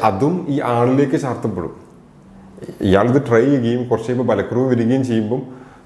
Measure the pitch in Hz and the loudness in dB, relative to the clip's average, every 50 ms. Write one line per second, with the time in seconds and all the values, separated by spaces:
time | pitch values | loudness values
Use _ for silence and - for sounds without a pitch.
0 | - 110 98 95 127 151 180 180 - 147 139 143 123 120 120 117 120 127 131 139 | 2 0 2 2 0 0 0 -2 -4 -4 -4 -2 -2 -2 0 2 2 2 4 2
1 | 143 127 127 113 - 127 120 - - 113 98 90 82 - - - - - - - | 2 2 0 -2 -2 -4 -6 -4 -4 -6 -4 -4 -6 -8 -10 -12 -20 -20 -20 -20
2 | - - - - - - - - - - - - - - - - - 98 92 98 | -20 -20 -20 -20 -20 -20 -20 -20 -20 -20 -20 -18 -16 -16 -12 -4 0 2 4 4
3 | 107 120 123 143 135 123 117 113 120 139 143 135 117 117 120 123 120 120 117 104 | 4 4 2 2 2 4 2 4 4 4 2 2 2 0 0 -2 -2 -2 -2 -2
4 | - - 123 123 127 120 110 101 98 - 110 120 131 131 123 117 117 113 131 135 | -2 -4 -4 -2 0 0 0 0 -2 -2 -2 0 0 2 2 2 2 2 0 0
5 | 131 123 113 110 107 107 120 143 - - - - - - - - - | 0 0 0 0 0 0 -2 -4 -6 -8 -14 -18 -20 -20 -20 -20 -20